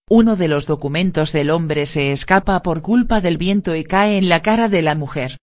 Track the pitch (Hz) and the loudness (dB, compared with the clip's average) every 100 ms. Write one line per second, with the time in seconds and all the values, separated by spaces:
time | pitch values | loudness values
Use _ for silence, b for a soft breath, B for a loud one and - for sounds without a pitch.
0 | - 226 226 196 165 147 143 151 143 156 | 2 4 4 2 0 0 -2 -4 -2 -2
1 | 185 160 151 156 147 170 160 151 143 151 | 0 0 0 0 0 0 -2 -4 -2 -2
2 | 139 139 - 190 - 185 180 160 180 240 | -2 -2 0 0 2 -2 -2 -4 0 0
3 | - 220 180 160 185 202 185 160 156 190 | 2 0 0 -2 0 -2 -2 -4 -2 0
4 | 208 202 185 165 214 226 226 190 156 151 | 2 2 2 2 2 0 2 2 0 -2
5 | 143 151 131 - | -4 -6 -8 -10